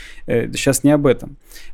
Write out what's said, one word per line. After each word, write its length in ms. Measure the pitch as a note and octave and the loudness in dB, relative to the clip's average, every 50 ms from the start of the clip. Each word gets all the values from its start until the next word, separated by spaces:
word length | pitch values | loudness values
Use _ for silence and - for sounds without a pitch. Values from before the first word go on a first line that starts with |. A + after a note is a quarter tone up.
| - - - - - | -20 -18 -16 -12 -6
Э, 260 | - - A#2 A#2+ A2+ - | -2 -2 -2 -2 -2 -4
щас 300 | - - C#3 C3 - - | -2 0 0 0 2 4
не 80 | C#3+ | 4
об 160 | D3 D3 C#3 | 4 4 4
этом. 300 | C#3 A#2+ - - - - - _ _ - - - - | 2 2 2 -4 -12 -16 -20 _ _ -20 -16 -14 -12